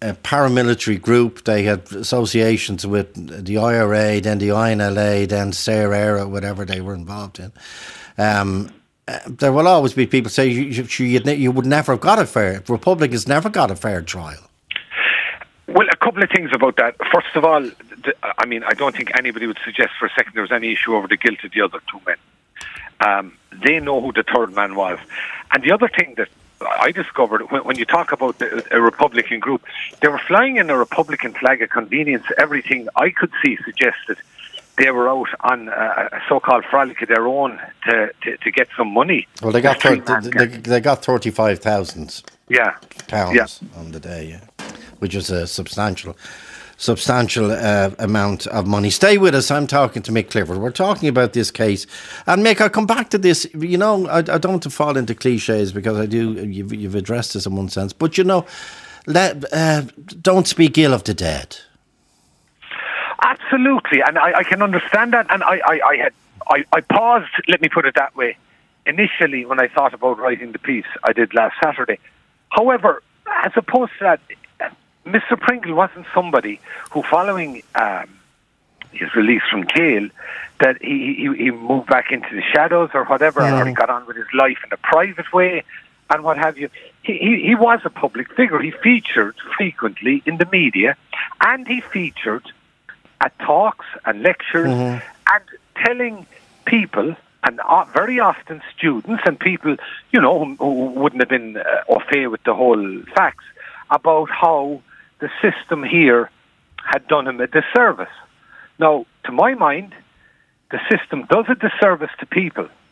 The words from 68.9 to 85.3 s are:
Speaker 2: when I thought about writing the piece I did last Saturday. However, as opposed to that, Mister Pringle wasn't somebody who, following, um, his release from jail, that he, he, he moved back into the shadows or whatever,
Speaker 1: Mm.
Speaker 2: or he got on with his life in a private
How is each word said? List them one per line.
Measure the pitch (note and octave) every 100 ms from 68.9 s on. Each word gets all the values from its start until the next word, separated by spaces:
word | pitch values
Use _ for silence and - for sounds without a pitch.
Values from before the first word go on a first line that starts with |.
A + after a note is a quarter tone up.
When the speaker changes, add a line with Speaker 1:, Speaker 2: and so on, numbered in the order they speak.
| D#3+ G#3 - D#3+ C3+
Speaker 2:
when | B2 C3
I | B2
thought | D3+ C#3
about | A#2+ B2+ A2
writing | B2+ A2 A#2+
the | G#2+
piece | - A#2+ - -
I | -
did | A2+ A2+
last | A2+ A#2 -
Saturday. | D#3 C#3 B2 G#2 _ _ _ _ -
However, | - A#3+ B3 G3 C#3+ - _ A4+ F#4
as | - A#3
opposed | F#3 B3+ A#3 -
to |
that, | G3 D#3 - - - - - - _ _
Mister | - G3+ - A#3
Pringle | - B3 F3+
wasn't | D#3+ F#3 F3+ E3+
somebody | F3+ F3+ C#3 G#2+ G#2 - - -
who, | D3+
following, | - D#3+ G3 F#3+ D#3 A#2+ -
um, | - A2 F#2 - _ _ _ _ _ _ - -
his | - E2+ A#2
release | G#2+ A2+ -
from | G#2+ F2+
jail, | D3+ E3 G#2+ G2+ - - - - -
that | C3+ B2+
he, | - C#3 B2
he, | - C#3 C#3
he | B2
moved | A#2 A#2 C3+ -
back | B2+ -
into | C3 -
the | G#2
shadows | - D3+ E3 F3 E3
or | C#3
whatever, | B2 C3+ D3+ D3
Speaker 1:
Mm. | C#3 C3+
Speaker 2:
or | C3
he |
got | B2 B2
on | B2 A#2+
with | A#2
his | A#2
life | C3 C3+ B2
in | -
a | G2+
private | - D#3+ F#3+ E3+ -